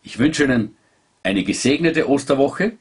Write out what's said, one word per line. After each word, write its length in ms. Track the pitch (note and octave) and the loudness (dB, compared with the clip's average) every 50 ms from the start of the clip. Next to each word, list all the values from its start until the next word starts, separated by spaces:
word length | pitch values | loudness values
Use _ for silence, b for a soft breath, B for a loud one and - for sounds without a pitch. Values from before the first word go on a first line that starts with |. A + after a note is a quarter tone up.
Ich 160 | _ - - | _ -14 -4
wünsche 280 | G#2+ B2+ D#3 D#3+ - D3 | -2 0 0 2 2 0
Ihnen 300 | C3 B2+ A#2 G#2 - - _ _ _ _ _ _ _ _ _ | 2 2 0 -2 -4 -8 _ _ _ _ _ _ _ _ _
eine 220 | _ F#2 G2 G2 F2+ | _ -2 -2 0 -2
gesegnete 680 | G2 F#2 - - B2+ C#3+ D#3 E3+ E3 D#3+ D#3+ - A#2+ | -2 -4 0 0 0 2 2 2 0 2 0 0 0
Osterwoche 640 | C#3 C#3 - - C#3 C3+ C#3 C#3 - - F3+ A3+ A3+ _ | 0 -2 0 0 2 2 2 0 0 -2 -4 -4 -4 _